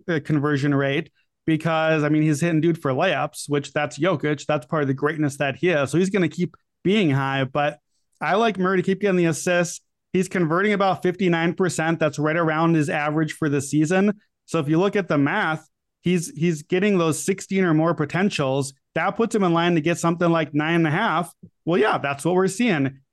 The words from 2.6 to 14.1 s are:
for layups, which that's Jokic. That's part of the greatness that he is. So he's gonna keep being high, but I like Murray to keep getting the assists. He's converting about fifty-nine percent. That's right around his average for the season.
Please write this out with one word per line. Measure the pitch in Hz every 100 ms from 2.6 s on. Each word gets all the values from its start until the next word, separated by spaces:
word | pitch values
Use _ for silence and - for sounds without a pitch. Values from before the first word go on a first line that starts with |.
| 165 165
for | 139
layups, | 131 185 135 151 - -
which | 143 143
that's | 151 147 143
Jokic. | 170 151 151 147 -
That's | 151 -
part | 160
of | 139
the | 131
greatness | 147 156 147 135
that | 139 123
he | 175
is. | 151 135
So | 165
he's | 190
gonna | 202 160
keep | - 175 - _ _
being | 175 214 165
high, | 135 135 135
but | 135 147 147 151 _ _ _ _
I | 151
like | 196 233 190
Murray | 185 185
to |
keep | 175 190
getting | 202 185
the | 170
assists. | 151 180 175 170 - - _ _
He's | 185 185
converting | 196 160 170 208
about | 202 196 175
fifty-nine | 180 175 185 165 170
percent. | 160 180 - 160 160
That's | 151 143
right | 151 165
around | 160 156 165
his | 160 143
average | 156 151 151 156
for | - 160
the | 143
season. | 139 151 156 185 208